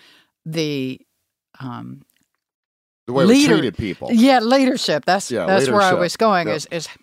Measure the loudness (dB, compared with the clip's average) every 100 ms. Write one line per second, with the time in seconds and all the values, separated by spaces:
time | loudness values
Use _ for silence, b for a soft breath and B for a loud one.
0 | b b b _ -10 -6 -4 -4 -6 -10
1 | _ _ _ _ _ -16 -14 -14 -16 -18
2 | _ _ _ _ _ _ _ _ _ _
3 | -4 2 4 6 4 2 0 -4 -8 -6
4 | -2 4 4 4 2 2 2 -2 -4 -4
5 | 0 -2 -2 -4 0 0 2 2 2 0
6 | -2 0 0 0 -2 -6 -8 -12 -12 -18